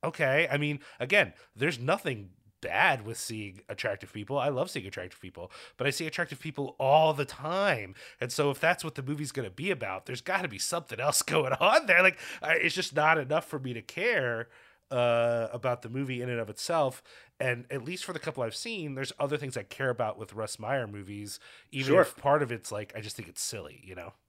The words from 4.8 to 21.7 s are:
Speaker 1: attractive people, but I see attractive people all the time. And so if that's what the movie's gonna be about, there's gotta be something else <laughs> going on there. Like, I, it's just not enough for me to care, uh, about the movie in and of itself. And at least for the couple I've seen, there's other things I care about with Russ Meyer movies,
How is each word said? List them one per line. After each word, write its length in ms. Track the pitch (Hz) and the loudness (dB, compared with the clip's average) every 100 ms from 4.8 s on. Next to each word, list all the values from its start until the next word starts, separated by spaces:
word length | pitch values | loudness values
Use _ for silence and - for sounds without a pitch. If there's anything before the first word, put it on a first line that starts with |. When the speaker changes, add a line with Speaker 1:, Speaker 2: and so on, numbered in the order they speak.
| 98 | -8
Speaker 1:
attractive 320 | - 90 - | -10 -12 -12
people, 320 | 92 85 90 - - _ | -16 -14 -14 -16 -20 _
but 80 | 131 | -2
I 40 | |
see 160 | 131 160 | -2 -4
attractive 340 | - 170 135 | -4 -6 -6
people 360 | 160 147 139 - | -10 -6 -8 0
all 360 | 135 151 160 | 6 8 8
the 100 | 143 | 4
time. 720 | 143 - 147 180 202 135 98 95 - - | -2 -4 -4 0 2 2 -2 -14 -20 -8
And 100 | 120 | -6
so 200 | - 143 | 2 2
if 100 | 135 | 4
that's 240 | 160 175 | 2 2
what 120 | 165 - | -2 -8
the 60 | |
movie's 300 | 131 147 147 | -6 -6 -4
gonna 160 | - 113 | -6 -6
be 220 | 92 170 | -6 -4
about, 340 | 170 107 95 | -4 -4 -6
there's 160 | - 127 | -6 -10
gotta 260 | - 185 180 | -2 -2 -2
be 120 | 101 | -4
something 420 | - 170 160 107 | -4 -4 -6 -2
else 220 | 135 143 | 0 2
<laughs> 0 | |
going 320 | - 156 131 | 2 2 2
on 320 | 131 180 247 285 | 2 6 4 6
there. 160 | 175 | 6
Like, 160 | 190 - - - | 6 4 -10 -8
I, 140 | 147 165 | 0 2
it's 180 | 165 | 2
just 200 | 180 175 | 0 -2
not 220 | 139 151 160 | 2 4 4
enough 320 | 127 151 - | 4 0 0
for 100 | 151 | -6
me 140 | 131 | -4
to 80 | 117 | -6
care, 680 | - - 214 220 127 117 120 - - _ _ | -8 -2 0 2 0 -2 -6 -14 -20 _ _
uh, 580 | 131 120 117 117 117 113 | 2 4 4 4 2 -2
about 300 | 120 131 120 | -2 -2 -2
the 60 | 117 | -4
movie 320 | 127 135 127 | -6 -4 -4
in 80 | 123 | -2
and 120 | 120 | -4
of 100 | 107 | -4
itself. 520 | 104 - 165 139 - - - - _ | -6 -2 2 2 0 -18 -20 -20 _
And 260 | 127 123 123 | 0 0 -2
at 140 | 139 | -6
least 200 | 120 180 | -6 -8
for 80 | - | -6
the 60 | 165 | -6
couple 240 | - 139 | -6 -4
I've 140 | 117 - | -4 -4
seen, 380 | 240 220 151 | -8 -6 -6
there's 180 | 135 135 - | -6 -8 -2
other 180 | 143 143 | -2 -2
things 200 | 135 123 | -4 -8
I 60 | |
care 280 | 104 - 135 | -8 -4 -2
about 280 | 123 113 - | 0 -2 -2
with 160 | 107 | -10
Russ 240 | 101 107 - | -6 -6 -6
Meyer 280 | 110 135 113 | -2 -2 -2
movies, 540 | 101 95 104 101 - - - _ | -8 -10 -10 -10 -12 -16 -20 _